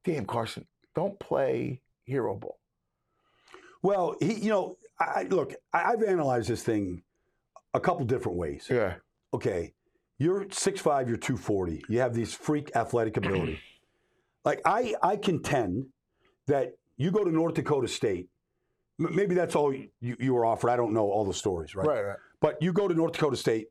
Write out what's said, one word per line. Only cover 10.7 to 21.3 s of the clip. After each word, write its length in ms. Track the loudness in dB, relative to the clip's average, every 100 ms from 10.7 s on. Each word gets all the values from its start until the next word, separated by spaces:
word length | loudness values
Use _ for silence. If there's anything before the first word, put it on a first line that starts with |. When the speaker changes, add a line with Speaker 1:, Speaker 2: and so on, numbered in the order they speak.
| 0
Speaker 2:
five, 280 | 2 2 0
you're 80 | -2
two 200 | -2 -4
forty, 460 | 0 0 0 -4 -2
you 120 | 0
have 140 | 0
this 200 | 0 -4
freak 400 | -6 -2 -2 0 -2
athletic 400 | 0 0 0 0
ability. 440 | 0 0 -2 -6
Speaker 1:
<clears throat> 60 | -14 _ _ _ _ _ _ _
Speaker 2:
Like, 200 | -2 2
I, 300 | 2 2 0 0
I 140 | 0 2
contend 720 | 0 0 0 0 0 -2 -6 _ _ _ _ _ 0
that 260 | 0 0 -6 _ -4
you 140 | 0
go 120 | 2
to 60 | 2
North 220 | 2 2
Dakota 340 | 0 0 0 0
State, 400 | 0 -2 -2 -6 _ _ _ _ _ _ -4
m-, 160 | -2
maybe 200 | 0 2
that's 200 | 2 2
all 160 | 2 2
you, 140 | 0 -8 -10
you 320 | -8 -2 2
were 140 | 4 4
offered. 240 | 4 2
I 60 | 2
don't 180 | 2
know 160 | 2 2
all 160 | 2
the 80 | 0